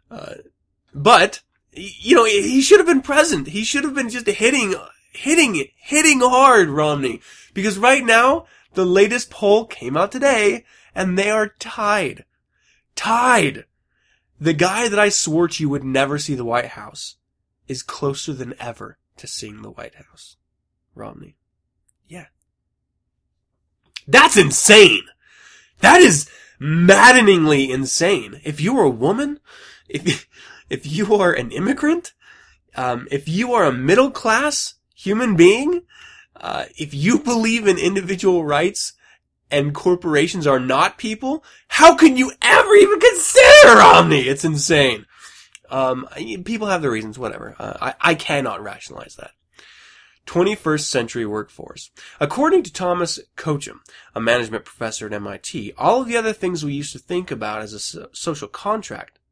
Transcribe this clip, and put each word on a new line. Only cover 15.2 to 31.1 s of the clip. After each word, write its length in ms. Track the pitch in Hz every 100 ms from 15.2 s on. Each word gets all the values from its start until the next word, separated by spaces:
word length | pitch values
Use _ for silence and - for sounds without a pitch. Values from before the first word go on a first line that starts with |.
| - 160 170
to 160 | -
you 60 | 147
would 140 | 139
never 360 | 131 135 139 147
see 160 | 143 131
the 100 | 117
White 220 | 120 123
House 480 | - 107 - - - _ _ _ _ -
is 140 | 127
closer 520 | - - 143 139 -
than 200 | 143 123 -
ever 400 | 120 113 107 _ _ _
to 80 | -
seeing 380 | - 110 107
the 80 | 107
White 240 | - - _
House. 420 | _ _ - _ _ _ _ _ _
Romney. 440 | - 107 - - _ _ _ _ _ _ _ _
Yeah. 200 | 175 - _ _ _ _ _ _ _ _ _ _ _ _ _ _ _ _ - -
That's 300 | 247 302 202
insane! 680 | 151 131 - 214 190 104 - _ _ _ - _ _ _
That 220 | - 349
is 280 | 302 151 - - - -
maddeningly 1120 | 143 160 175 196 240 254 214 185 156 147 135
insane. 680 | 131 131 - 170 175 107 123
If 180 | - 147
you 160 | 170 262
are 60 |
a 60 | 156
woman, 480 | 113 135 226 285 294 _ - - - -
if, 400 | 147 175 - - _ - - -
if 160 | 160 147
you 300 | 156 202